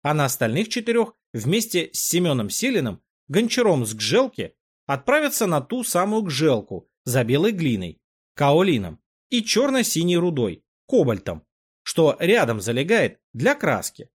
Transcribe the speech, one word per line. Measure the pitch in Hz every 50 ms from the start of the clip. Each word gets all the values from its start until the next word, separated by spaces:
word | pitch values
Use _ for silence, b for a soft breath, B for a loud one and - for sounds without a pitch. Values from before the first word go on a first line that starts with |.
а | - 143 151
на | 156 143
остальных | 135 - - 127 113 113 165 220
четырех | 214 - 254 220 233 226 233 220 220 _ _ _ _
вместе | - 113 107 135 185 233 226 226 - 180 160 - -
с | -
Семеном | - - 165 175 180 170 139 123 107 98
Селиным, | - - 226 262 254 185 135 110 90 - _ _ _ _ _ -
гончаром | 139 196 240 226 - 254 240 208 170 135 117
с | 107 110
Гжелки, | 107 107 107 147 233 269 247 _ - 98 80 _ _ _ _ _ _ _
отправятся | - 139 135 - - 269 311 302 277 - - 233
на | 190 165 147
ту | 135 _ 226 254 226
самую | - - 175 185 208 214 220 214
Гжелку | 175 139 127 156 156 127 107 104 _ 95 85 _ _ _ _ _
за | 127 120 135 120
белой | 110 131 143 170 226 220
глиной, | 180 165 135 117 98 90 85 78 _ _ _ _ _ _ _ _
каолином | - 143 143 143 165 190 196 151 113 95 85 76 _ _ _ _ _ _ _
и | 254 240
черно-синей | 214 - - 208 269 285 269 262 226 - - 170 165 175 175
рудой, | 170 175 175 165 135 117 98 82 - _ _ _ _ _
кобальтом, | - 277 233 160 123 110 92 - 98 85 80 _ _ _ _ _ _ _ _ _
что | - - - 160 147 - -
рядом | 165 175 220 233 165 117 113 107
залегает | 95 113 117 123 143 175 226 220 151 101 - _ _ _ -
для | 117 127 240 285
краски. | 285 - 165 120 95 - - _ - 113 _